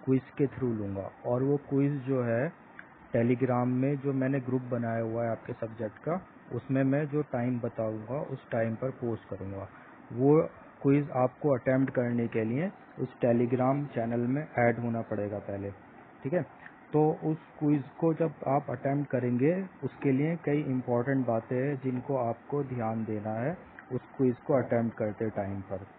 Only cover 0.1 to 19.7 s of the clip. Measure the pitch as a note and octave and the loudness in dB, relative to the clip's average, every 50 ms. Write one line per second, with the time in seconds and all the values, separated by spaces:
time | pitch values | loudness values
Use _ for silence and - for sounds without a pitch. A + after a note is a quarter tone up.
0.1 | C3 C3 - - - - D3 C3 - - C3 B2 A2+ G#2+ G#2 G2 G2 G2 F#2+ - | 2 2 0 -4 -2 -2 -2 -2 0 -2 -2 -2 -2 -2 -4 -6 -6 -6 -8 -8
1.1 | - - - A#2+ B2 B2+ C3 C#3 C#3+ C#3 C3+ - C#3+ C3+ C#3 C#3+ D3 C#3+ B2 C3 | -12 -8 -4 -2 0 0 2 2 0 0 -2 0 0 2 2 2 0 -2 -2 -2
2.1 | C3+ B2+ A#2+ A#2 A2+ A#2 C3+ E3 - - - - - - - - - - - - | -2 0 0 0 0 0 0 -2 -6 -10 -20 -20 -20 -20 -20 -20 -20 -20 -20 -2
3.1 | - A#2+ A#2 A#2+ B2+ A#2+ C3 B2 B2 B2 B2 B2 B2+ B2+ C3 C#3 D3 C#3 C3 C#3+ | 0 2 4 4 4 2 2 2 2 2 2 2 2 2 2 0 0 0 -2 -2
4.1 | C3+ C3+ C3 C3 C#3 C#3 B2+ B2+ B2 C3 B2+ B2 B2+ A#2 A#2+ A2+ A2+ A2+ A2+ A2 | 0 0 0 0 0 -2 -2 0 -2 -2 -2 -2 -4 -2 -2 -2 -2 -2 -2 -2
5.1 | A2+ A#2 A#2 A2+ A2+ - - - A#2 - - A2 A2 A2 A2+ G#2+ - - - D3+ | -2 -2 0 -2 -2 -4 -6 -10 -8 -8 -8 -10 -8 -8 -8 -8 -8 -6 -4 -4
6.1 | E3 F#3 F3+ - - - - - - A#2+ - - C3+ C3+ C3+ C3+ C3+ C#3+ D#3 C#3+ | -4 -4 -6 -10 -20 -20 -16 -8 -8 -8 -4 0 0 2 4 4 2 2 0 0
7.1 | C#3 D3+ D3 - - A#2+ A#2+ B2 B2+ A#2+ A#2 A#2 - - A2+ A2 A2 A2 A2 A2 | -2 -2 -2 -2 -2 -2 0 0 -2 -2 -4 -4 -4 -4 -4 -4 -4 -6 -8 -6
8.1 | B2 D3 - - C3+ C3 - - - A#2+ A2+ A2+ A2+ A2 - C3+ C3+ - B2 A#2 | -6 -6 -6 -6 -8 -12 -8 -4 -2 0 0 0 -2 -2 -4 -6 -6 -4 -4 -4
9.1 | A2+ G#2+ - - G2+ F#2+ G2 F#2+ G2 G2 G2 - - - - - - - - - | -4 -4 -6 -10 -10 -10 -8 -8 -8 -10 -10 -12 -14 -20 -20 -20 -20 -20 -16 -10
10.1 | A2+ A#2 C3 C#3 D3+ D#3+ E3+ - - - - - - - - C#3 C#3 D3 C#3+ C#3+ | -2 2 6 6 6 6 4 2 -4 -14 -20 -20 -20 -2 2 4 4 4 4 0
11.1 | - B2+ B2+ B2+ - - - D3+ C3+ A#2+ - C3+ C3 C3 C3+ C3 - C3+ B2 A#2+ | 0 2 2 0 0 0 0 2 2 2 2 2 2 4 2 2 2 0 0 2
12.1 | A#2+ A#2+ A#2 A2+ - A#2 A2 A2 A#2 C3+ E3 G3 - - - - - - C3 B2+ | 2 0 0 0 0 0 0 0 0 -2 -2 -4 -6 -10 -20 -20 -6 -6 -6 -6
13.1 | - - - B2 A#2 A#2+ B2 A#2 C3 B2 B2+ C3 C#3 C#3+ C#3+ C#3 - B2+ A2+ A2+ | -4 0 2 4 4 4 4 2 2 2 4 2 2 2 -2 -4 -4 -4 -2 0
14.1 | A#2+ A#2+ A#2+ A#2+ C3 C#3+ D#3 - - - A#2+ A#2 A#2 A#2 A#2+ A#2+ A2+ A2+ A2+ - | 0 0 0 0 0 0 -2 -2 0 4 4 4 4 2 -2 -2 -2 -2 -4 -4
15.1 | A2 G#2 G#2 G2+ G#2 G2+ G2 - G2+ G2 G2 G2+ G2 - - - - - - - | -4 -4 -2 -4 -4 -6 -6 -8 -8 -6 -6 -8 -10 -10 -18 -20 -20 -20 -20 -20
16.1 | - - - C#3 D#3 F3+ C#3 - - - - - - - - - - D3+ D3+ D3+ | -20 -10 -6 -2 -2 -2 -2 -4 -10 -20 -20 -20 -20 -20 -16 -2 2 4 4 4
17.1 | D#3+ - - D#3 D#3 D#3+ - - - - D3+ D3 D3 D3 B2+ - - - - E3 | 2 0 -2 -2 -2 -2 -6 -18 -8 -2 2 2 2 2 0 -6 -6 0 0 0
18.1 | D#3+ D#3 E3 D#3+ D3 - - C3 C3+ D3 D3 - B2 B2 - C#3 C3+ C#3+ C#3+ - | 2 2 0 -2 -2 -4 -2 0 0 0 0 -2 -8 -4 -2 0 0 0 -2 0
19.1 | - B2 B2 B2 B2 A#2+ C3 D3+ F3 F#3+ G3 F3+ | -2 0 0 2 2 4 4 4 2 2 -2 -8